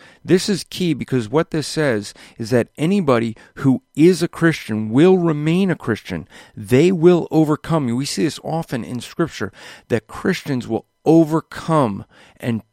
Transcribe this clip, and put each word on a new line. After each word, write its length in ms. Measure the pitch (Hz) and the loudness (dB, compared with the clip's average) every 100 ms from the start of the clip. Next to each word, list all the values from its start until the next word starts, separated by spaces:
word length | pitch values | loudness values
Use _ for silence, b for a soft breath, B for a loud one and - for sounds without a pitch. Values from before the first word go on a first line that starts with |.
| b b - | b b 0
This 240 | 180 - | 0 0
is 140 | 185 | -4
key 320 | - - 175 131 | -6 -4 -4 -4
because 340 | 110 127 107 | -2 -4 -2
what 220 | 143 170 | -2 -2
this 160 | 160 - | -6 -6
says 460 | - 147 107 101 - B B | -2 -2 -2 -6 -16 B B
is 120 | 113 | -2
that 200 | 123 110 - | 0 0 -2
anybody 640 | 156 202 147 120 117 110 B - | -2 0 2 0 0 -8 B -2
who 280 | 139 127 _ - | 0 0 _ 4
is 280 | 165 170 | 4 4
a 40 | 165 | -2
Christian 640 | - 165 151 - 107 110 | 0 0 0 -4 -6 0
will 300 | 120 175 185 | 4 6 4
remain 500 | 170 147 151 175 196 | 2 -2 0 0 0
a 60 | 156 | -2
Christian. 520 | - 104 - 87 - B B - | -4 -6 -6 -10 -10 B B -14
They 340 | 98 123 175 | 0 4 4
will 360 | 185 170 175 - | 4 4 4 2
overcome. 560 | 156 151 151 - 160 131 | 0 2 0 -2 -2 0
We 200 | 117 139 | -4 -4
see 180 | - | -4
this 160 | 165 - | -4 -4
often 400 | - 160 165 127 | -8 -8 -6 -8
in 160 | 80 120 | -8 -10
Scripture, 520 | - - 165 - 98 - B B B | -8 -6 -6 -6 -10 -12 B B B
that 180 | 113 - | -4 -4
Christians 600 | - 196 175 - 131 107 | -6 -4 -4 -4 -6 -4
will 200 | 110 - _ - | -6 -8 _ 4
overcome 1000 | 165 156 160 - - - 160 120 98 - b b b | 4 4 0 -4 -10 -2 0 0 -2 -10 b b b
and 240 | 127 113 - | -4 -4 -6